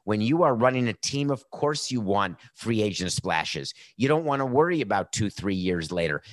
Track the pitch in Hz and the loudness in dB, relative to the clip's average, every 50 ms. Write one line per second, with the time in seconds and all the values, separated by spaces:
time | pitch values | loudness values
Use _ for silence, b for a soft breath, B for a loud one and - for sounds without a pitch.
0 | _ 98 107 107 107 120 156 170 175 143 123 110 123 127 131 127 123 113 101 - | _ -2 0 2 2 2 2 4 4 4 4 4 4 4 4 4 0 0 -2 -4
1 | - - 135 143 143 143 139 127 - _ - - 147 147 151 147 - - 127 117 | -6 -4 -2 -2 0 -2 -2 -4 -6 _ -6 -2 -2 -2 0 -2 -4 -4 -4 -2
2 | 104 95 98 101 98 92 80 b b b _ - - 117 117 110 107 104 90 - | 0 0 2 2 2 0 -4 b b b _ -8 -4 -2 0 0 0 0 -2 -2
3 | 92 87 - - - 92 82 80 76 - - 76 69 - B B B B B - | -4 -4 -4 -2 -2 0 0 0 0 -2 -6 -8 -8 -10 B B B B B 0
4 | 123 135 151 160 160 147 139 135 135 127 123 143 160 175 175 151 117 101 104 98 | 2 2 2 2 0 0 0 0 0 2 2 4 4 4 2 0 0 0 0 -2
5 | 87 - - - 104 95 - - 92 101 95 92 90 92 90 85 80 78 90 87 | -2 -2 -4 -2 -2 -2 -4 -4 -4 -2 -2 0 0 0 0 -2 -2 -4 -2 -2
6 | 85 78 73 B B B | -2 -2 -2 B B B